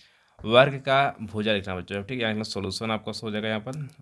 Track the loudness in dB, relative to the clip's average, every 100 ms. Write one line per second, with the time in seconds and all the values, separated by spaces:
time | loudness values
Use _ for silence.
0 | -20 _ _ -10 6 8 8 4 2 2
1 | 2 -2 -6 -2 0 0 0 -6 -4 -6
2 | -6 -2 -2 -2 -4 -4 -6 -4 -4 -4
3 | -4 -8 -6 -4 -2 -4 -4 -8 -10 -12